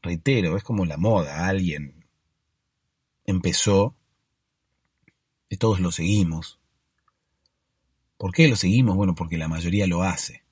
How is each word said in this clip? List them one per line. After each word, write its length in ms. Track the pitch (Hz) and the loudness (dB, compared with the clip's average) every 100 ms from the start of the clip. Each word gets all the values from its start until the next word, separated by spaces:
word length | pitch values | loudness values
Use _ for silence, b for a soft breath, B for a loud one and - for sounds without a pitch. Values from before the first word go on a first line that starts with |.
Reitero, 560 | 90 87 139 131 90 90 | -6 -4 0 2 2 -2
es 60 | |
como 220 | - 110 | -4 -2
la 120 | 90 73 | -2 -2
moda, 520 | 98 107 73 73 87 | 2 2 0 -4 -2
alguien 580 | 98 92 73 71 - _ _ _ _ _ _ _ _ _ _ _ _ | -2 -2 -6 -12 -18 _ _ _ _ _ _ _ _ _ _ _ _
empezó 720 | - 95 87 85 - 98 101 - _ _ _ _ _ _ _ _ _ _ _ _ _ _ _ | -4 -2 -2 -2 2 2 2 -4 _ _ _ _ _ _ _ _ _ _ _ _ _ _ _
y 80 | 107 | -2
todos 240 | 113 98 | 0 2
lo 100 | 90 | 0
seguimos. 680 | 85 85 104 90 80 82 - _ _ _ _ _ _ _ _ _ _ _ _ _ _ _ _ | -2 0 2 0 -2 -10 -18 _ _ _ _ _ _ _ _ _ _ _ _ _ _ _ _
¿Por 160 | 98 | -8
qué 160 | 90 160 | 4 4
lo 80 | 113 | 4
seguimos? 400 | 92 110 123 95 | 2 4 4 2
Bueno, 180 | 98 | 0
porque 220 | 85 82 82 | -2 -4 -6
la 120 | 80 | -6
mayoría 380 | 80 85 98 95 | -4 -2 0 0
lo 160 | 85 | 0
hace. 420 | 92 90 - - _ | -2 -4 -8 -14 _